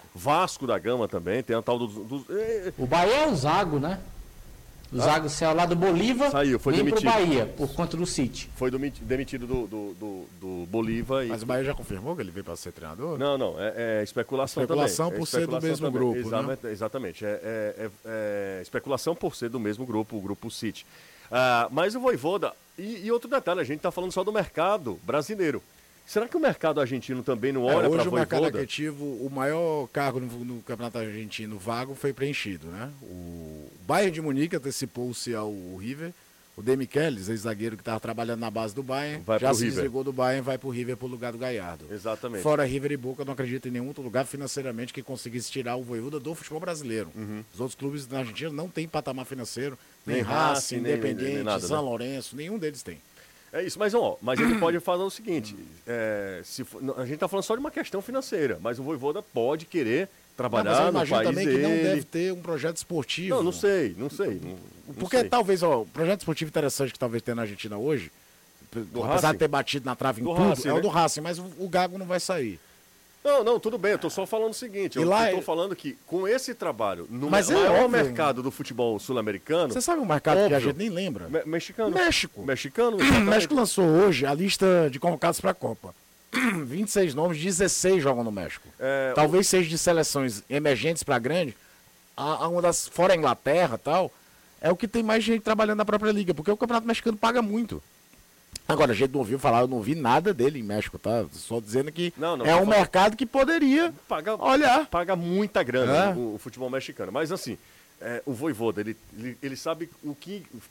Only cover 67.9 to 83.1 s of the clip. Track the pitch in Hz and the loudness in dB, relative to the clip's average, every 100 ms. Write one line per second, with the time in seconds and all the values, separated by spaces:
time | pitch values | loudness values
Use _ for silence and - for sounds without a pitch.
67.9 | 135 80 - _ _ _ _ - 117 104 | -2 -4 -16 _ _ _ _ -12 -10 -6
68.9 | 120 113 175 160 104 151 139 - 143 127 | -4 0 2 2 4 2 2 0 -4 -4
69.9 | 123 131 110 156 170 202 135 139 151 185 | -2 -2 0 0 4 4 4 0 2 2
70.9 | 165 160 151 165 175 185 160 185 180 180 | 2 2 0 -4 -6 -10 -10 -2 0 0
71.9 | 190 180 180 - 175 113 87 - _ _ | -4 -4 -2 0 -2 -4 -6 -16 _ _
72.9 | _ _ _ - 277 220 226 220 220 196 | _ _ _ 2 4 4 2 0 0 2
73.9 | 185 156 - 190 220 220 208 247 196 180 | 2 0 -4 -2 0 -2 -4 -8 -4 -2
74.9 | - 170 208 226 185 - 165 190 180 143 | 2 4 4 4 2 0 -2 -2 -4 -8
75.9 | - - 175 190 262 262 226 175 113 104 | -10 -4 -2 2 0 -2 -4 -4 0 -2
76.9 | 87 82 123 147 196 196 381 196 185 247 | -2 -6 -4 2 2 4 4 6 6 6
77.9 | 233 135 120 147 127 127 139 131 120 117 | 4 2 2 0 2 -4 -6 -6 0 0
78.9 | 104 - 123 107 98 - 160 147 254 339 | 0 -2 -2 -2 -4 -2 0 2 0 0
79.9 | 330 202 147 156 185 208 139 139 143 220 | 0 2 2 4 4 6 4 2 0 -4
80.9 | 175 190 104 85 156 156 165 - 226 220 | -2 -4 -6 -4 -4 -2 -4 -4 -2 0
81.9 | 359 339 - 170 104 135 131 139 - 233 | 2 2 2 -2 -6 -4 -2 -2 0 2
82.9 | 202 269 | 4 4